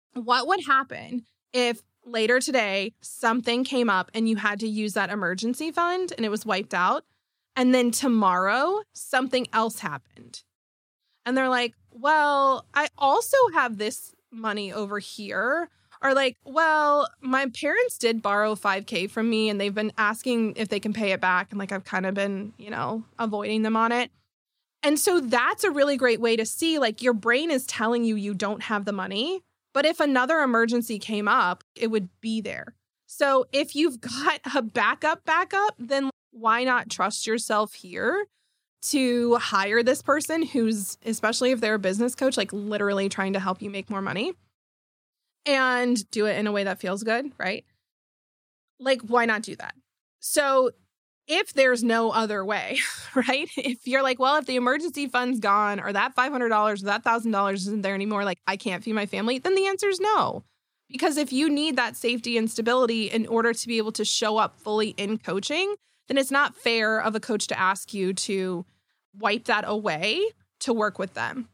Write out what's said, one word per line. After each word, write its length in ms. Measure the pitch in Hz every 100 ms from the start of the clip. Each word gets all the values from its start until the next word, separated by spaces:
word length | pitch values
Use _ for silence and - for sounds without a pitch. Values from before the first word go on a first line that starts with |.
| _
what 340 | 254 226 247 262
would 200 | 370 277
happen 580 | 269 269 - - 247 226 _ _
if 300 | 254 240 233 _ _
later 340 | 240 233 220 254
today 540 | 254 254 208 196 196 -
something 640 | - - 233 233 233 233
came 260 | 262 254 233
up 200 | 190 180
and 140 | 226 226
you 80 | 214
had 240 | 208 202
to 80 | 220
use 240 | 214 214
that 180 | 208 190
emergency 600 | 208 180 185 226 254 320
fund 420 | 330 349 359 359 -
and 80 |
it 60 | 220
was 160 | 214 214
wiped 280 | 196 -
out, 300 | 185 185 269 - _ _ _ _ 262
and 180 | 254
then 160 | 254 240
tomorrow 920 | 226 277 226 196 180 190 233 311 403 415
something 560 | - - 262 254 254 247
else 280 | 226 220 -
happened? 640 | 185 139 _ - 120 - _ _ _ _ _ _ _ _
And 120 | 240 262
they're 120 | 262
like, 260 | 254 240 - _
"Well, 760 | 233 277 311 294 277 269 254 -
I 140 | 277 302 -
also 380 | 277 349 - 539 480
have 240 | 320 254 208
this 360 | 208 - - _ _
money 420 | 233 220 208 196
over 260 | 208 202 202
here." 720 | - - 202 190 233 311 339 _ _ -
Or 120 | 269
like, 240 | 269 262 -
"Well, 640 | - 277 320 311 294 294 277 -
my 260 | 269 262 269
parents 520 | - 294 392 494 -
did 240 | 226 226
borrow 320 | 208 202 214
five 320 | 208 202 196 202
K 200 | 190 196
from 220 | - 226
me 200 | 220 214
and 100 | 202
they've 140 | 202
been 180 | 202 214 -
asking 560 | 208 220 262 233 220 -
if 120 | 208
they 120 | 202
can 120 | 214
pay 180 | 214 208
it 80 | 190
back. 280 | 185 180 180
And, 80 | 202
like, 140 | 190
I've 120 | 190
kind 220 | - 190 190
of 80 |
been, 400 | 202 202 196 208 -
you 140 | 208
know, 340 | - - 226 220 -
avoiding 440 | 226 208 208 220
them 140 | 220 226
on 160 | 226
it." 180 | 240 240 _ _ _ _ _ _ -
And 160 | 294 302
so 220 | 403 349
that's 420 | 254 240 262 -
a 80 | 403
really 280 | 285 285 277
great 220 | 254 226
way 160 | 233 226
to 100 | 220
see, 320 | - 330 320
like, 240 | 233 214
your 100 | 247
brain 380 | 220 214 247 330
is 160 | 269 -
telling 360 | - 226 240
you 140 | 233 214
you 160 | 202
don't 300 | 196 208 214
have 240 | - 208 202
the 60 |
money. 500 | 202 196 196 285 381 _ _ _
But 100 | 269
if 160 | 294 330
another 400 | 294 262 254 320
emergency 580 | 277 226 226 240 233 214
came 300 | - 214 208
up, 340 | 254 233 - _
it 140 | - 226
would 200 | 220 180 _
be 200 | 226 220
there. 340 | 202 - - - _ _ -
So 400 | - 285 269 247
if 240 | 277 - 285
you've 240 | 320 240
<laughs> 0 |
got 400 | 240 240 294 302 269
a 80 | 269
backup 600 | 226 247 208 269 311 339 -
backup, 480 | 320 370 392 415 -
then 300 | 240 277 269 - _
why 340 | 240 226 226
not 240 | 254 247 -
trust 380 | - 190 - -
yourself 480 | 226 - 214 214
here 520 | - 180 180 214 370 415 _ _ _ _ -
to 540 | - 269 254 240 240 233
hire 460 | - 202 196 226
this 180 | 240 294
person 420 | - 285 294 330
who's, 540 | 302 262 226 214 190 -
especially 460 | 226 220 220 226 254
if 100 | 247
they're 140 | 220
a 40 | 214
business 360 | 185 202 240
coach, 240 | - 262 262
like, 140 | 202
literally 580 | 202 202 208 202 196 196
trying 240 | - 190
to 60 | 196
help 200 | 190 185
you 80 | 208
make 220 | 196 -
more 100 | 196
money 320 | 196 185 311 349 _ _ _ _ _ _ _ _ _ _ 294
and 640 | 269 262 247 247 240 196
do 160 | 226 214
it 120 | 196
in 80 | 214
a 60 |
way 120 | 208
that 160 | 196 196
feels 220 | 185 196
good, 300 | 226 226 277 -
right? 260 | 185 214 - _ _ _ _ _ _ _ _ _ _ -
Like, 240 | 262 262
why 240 | 220 240 233
not 160 | 214
do 140 | 220 -
that? 180 | - - _ _ _ _
So 500 | - 311 285 269 254 - _ _ _ _ -
if 260 | 330 415
there's 320 | 277 262 247
no 260 | 233 226 226
other 340 | 220 220 208
way, 340 | 190 202 98 269 - -
<laughs> 180 | -
right? 340 | 262 240 262 311 -
If 300 | 269 247 254
you're 160 | 262
like, 160 | 269 254
"Well, 180 | 262 302
if 100 | 262
the 100 | 254
emergency 500 | 247 294 330 285 285
fund's 340 | 247 247 247
gone 400 | 202 202 208 202
or 120 | -
that 220 | 202 247
five 180 | 254 262
hundred 160 | 269 233
dollars 340 | 214 214 202
or 40 | 196
that 180 | 214
thousand 280 | 240 233 226
dollars 340 | 202 202 196 190
isn't 160 | 214
there 120 | 190
anymore, 300 | 196 202 208
like, 140 | 202 175 -
I 100 | 190
can't 260 | 208 180
feed 120 | 220
my 120 | 214 208
family," 320 | 196 220 262
then 160 | 359
the 120 | 381 392
answer 220 | 392 415
is 120 | 370
no. 440 | 403 415 190 - - _ _ _ _
Because 280 | - 359 294
if 160 | 294
you 160 | 254 311
need 280 | 285 311 254
that 200 | 233 -
safety 400 | 240 240 240 233
and 140 | 220
stability 580 | - 226 254 240 226 214
in 180 | 226 220
order 280 | 226 226
to 140 | - 233
be 100 | 226
able 140 | 214
to 120 | 220
show 340 | 214 - 220 220
up 180 | 208 _
fully 320 | 214 214 220
in 280 | - 202 220
coaching, 580 | - 190 - 302 392 415 _ _ -
then 100 | 269
it's 140 | 262
not 240 | 277 285 -
fair 420 | 247 226 220 220
of 160 | 220
a 60 | 214
coach 260 | - 214 -
to 120 | -
ask 360 | 185 196 -
you 180 | 202 185
to 540 | 190 - 196 185 175 - _ _ _ _ 196
wipe 280 | 226 254
that 200 | - 214 -
away 540 | 214 208 156 202 302 440 - _ -
to 120 | -
work 260 | 233 208 -
with 160 | 190
them. 340 | - - 262 226